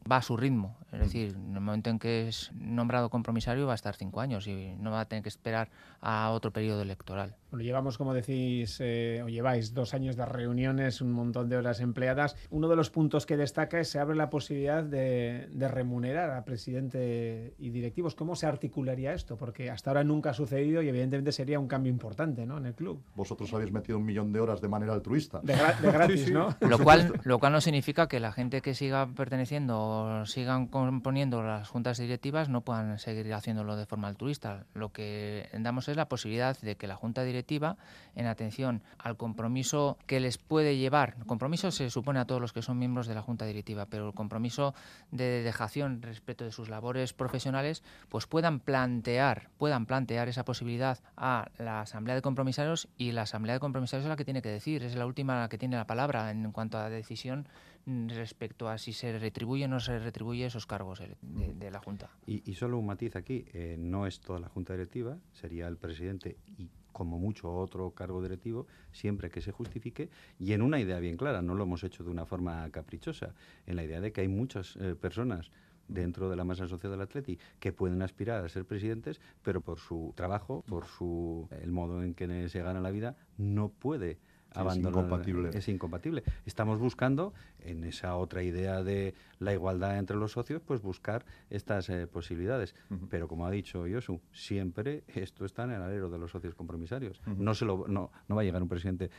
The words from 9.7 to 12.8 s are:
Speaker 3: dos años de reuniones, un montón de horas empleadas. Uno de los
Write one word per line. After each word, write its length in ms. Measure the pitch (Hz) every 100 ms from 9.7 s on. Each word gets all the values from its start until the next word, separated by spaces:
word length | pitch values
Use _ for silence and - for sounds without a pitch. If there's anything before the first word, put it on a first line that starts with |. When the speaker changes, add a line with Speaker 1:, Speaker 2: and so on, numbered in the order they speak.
Speaker 3:
dos 200 | 120 120
años 220 | 135 131 123
de 80 | 117
reuniones, 760 | 123 120 120 131 135 135 -
un 120 | 123
montón 360 | 120 120 120 120
de 80 | 123
horas 240 | 123 113
empleadas. 560 | 123 117 127 131 143 - -
Uno 180 | 151 160
de 80 |
los 140 | 165